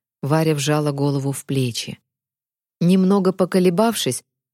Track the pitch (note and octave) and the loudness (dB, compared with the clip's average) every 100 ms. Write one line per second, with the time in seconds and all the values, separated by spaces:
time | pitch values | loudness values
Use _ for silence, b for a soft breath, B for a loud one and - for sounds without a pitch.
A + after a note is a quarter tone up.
0 | _ _ C#3 D#3+ D#3+ D3 C#3 D3+ D3 C#3 | _ _ -2 0 0 0 0 0 -2 -2
1 | C#3+ C#3 C3+ C3+ - C3+ B2+ - - - | -2 -2 -4 -6 -4 -2 -2 -4 -10 -14
2 | _ _ _ _ _ _ _ - E3+ F#3+ | _ _ _ _ _ _ _ -2 2 4
3 | F#3 G3+ F#3 F3+ F3+ F#3+ F3+ F3 A#3 G#3+ | 4 2 2 0 0 2 2 2 0 0
4 | - - - _ _ | -4 -6 -10 _ _